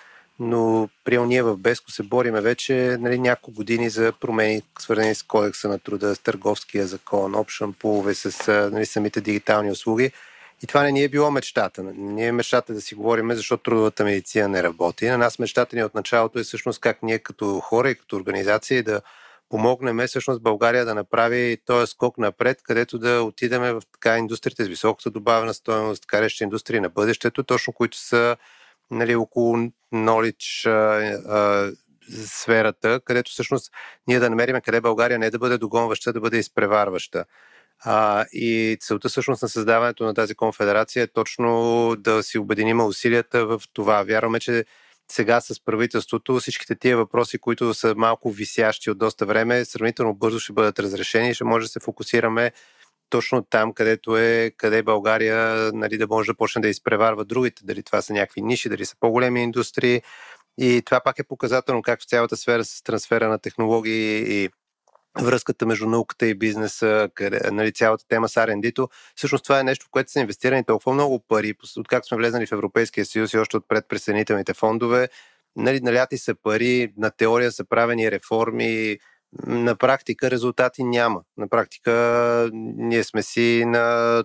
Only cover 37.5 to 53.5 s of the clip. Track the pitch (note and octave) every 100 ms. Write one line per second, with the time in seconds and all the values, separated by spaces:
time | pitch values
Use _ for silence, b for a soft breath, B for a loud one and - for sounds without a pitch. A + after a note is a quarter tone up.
37.5 | b b b A#2 A2 G#2+ G#2 A2 - A#2
38.5 | A2+ A2 A2 - G#2 - - B2+ B2+ A#2
39.5 | A#2 A2 A2+ A#2+ A2+ A2+ G#2 G#2+ G#2+ A2+
40.5 | - G2+ G#2 A2 B2+ A#2 - A2 - A#2+
41.5 | A#2 A#2 A#2 A#2 A2+ G#2 A2 - A2 G2+
42.5 | G#2 A2 A#2 A2 G2 B2 A#2 - B2 A2
43.5 | A2+ - - G#2 G#2 G2 A2 A2+ A2+ -
44.5 | A#2 A2 b b b - - G#2+ A#2 -
45.5 | - - G#2+ A#2+ A2+ - A#2 - B2+ -
46.5 | - - A#2 B2+ A#2+ A2 B2 A#2 A#2+ -
47.5 | A#2 A#2+ G#2+ A2+ G#2+ A2+ A2+ A#2+ G2+ G#2
48.5 | - A2 - - G2 A2 - G2+ A2 A2+
49.5 | B2 A#2+ - A2+ A#2+ A#2 G2 A2+ A2+ -
50.5 | G#2 G#2+ G2 G2+ F#2+ F#2+ A2+ A#2+ A2+ A#2
51.5 | A2+ A2 - - - A2 A#2+ A2+ A2+ A#2+
52.5 | b b b b _ - B2 - B2+ -